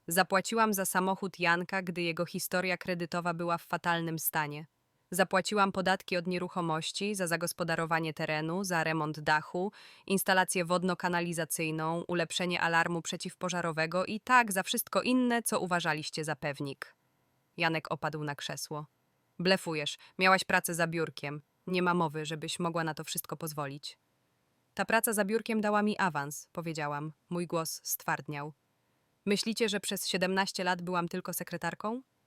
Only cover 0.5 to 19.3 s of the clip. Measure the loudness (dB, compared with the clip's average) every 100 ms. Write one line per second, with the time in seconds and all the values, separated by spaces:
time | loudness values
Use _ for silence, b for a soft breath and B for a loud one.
0.5 | 2 4 2 0 2 2 0 -4 0 2
1.5 | 2 2 -4 -2 -2 -2 -2 -2 -4 -2
2.5 | 0 0 -2 -2 -4 -2 -2 -2 -2 -2
3.5 | -2 -2 -2 0 0 0 -2 -2 -2 -2
4.5 | -6 -12 _ _ _ _ 0 2 2 2
5.5 | 4 2 2 2 2 0 -2 0 -2 -2
6.5 | -2 0 -2 -4 -4 -2 -2 0 0 -2
7.5 | -2 -2 0 2 0 0 -2 -2 0 0
8.5 | -2 0 0 2 0 -2 -2 2 2 0
9.5 | -4 -4 B B B 0 2 4 4 4
10.5 | 0 2 2 2 0 0 0 0 -2 -2
11.5 | -2 -2 0 0 -2 0 0 0 -2 0
12.5 | 0 2 4 2 0 -4 -6 -8 -6 -4
13.5 | -2 -2 0 0 0 -2 -4 4 4 6
14.5 | 0 0 -2 0 0 4 4 4 2 0
15.5 | -2 0 0 0 -2 -4 -4 -4 -4 -4
16.5 | -4 -6 -8 -14 _ _ _ _ _ _
17.5 | 0 0 2 -2 -4 -4 -2 -4 -6 -8
18.5 | -8 -8 -8 -10 _ _ _ _